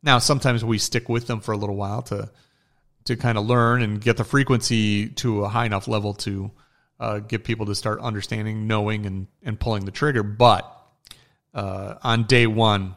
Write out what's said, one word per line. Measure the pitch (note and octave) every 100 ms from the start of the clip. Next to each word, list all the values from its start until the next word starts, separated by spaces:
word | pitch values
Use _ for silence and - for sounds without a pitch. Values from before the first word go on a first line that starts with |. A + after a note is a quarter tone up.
Now, | D3 B2+
sometimes | - C#3+ C3+ A#2+
we | A2+ A2
stick | - B2 -
with | A#2 A#2
them | A#2
for | G#2
a | G#2+
little | G2+ G2+
while | G2+ G#2+
to, | B2 G#2 G#2+ _ _ _ _ _ _ _ -
to | A#2+
kind | A#2+ A2
of | G#2+
learn | B2 A#2 A#2+
and | A2+ G#2+
get | A2+ A2+
the |
frequency | A2+ C#3 C3+ B2+ - A2+ G#2+ G#2 G#2+
to | - B2 G#2+
a | G2+
high | A2+ A#2
enough | G2+ F#2+
level | A2 G2+
to, | G2+ - G2 G2 - _ _ _ _
uh, | A2+ G#2
get | G#2+ A#2
people | - A2 G#2
to | G2+
start | A2 G#2+
understanding, | A#2+ G#2+ G2+ A#2 G#2+ A2 G#2+
knowing, | A2 G#2 G#2+ G2+
and, | F#2+ F#2+ _
and | D#3+ A2+
pulling | - G#2+ G2
the |
trigger. | - D3 B2+
But, | G2+ G#2 A#2+ G2 - - _ _ _ - _ _ _
uh, | - G2+ F#2+ G2 G#2+
on | B2 A#2 G#2+
day | B2 A#2
one | A2 A2 G#2 F#2+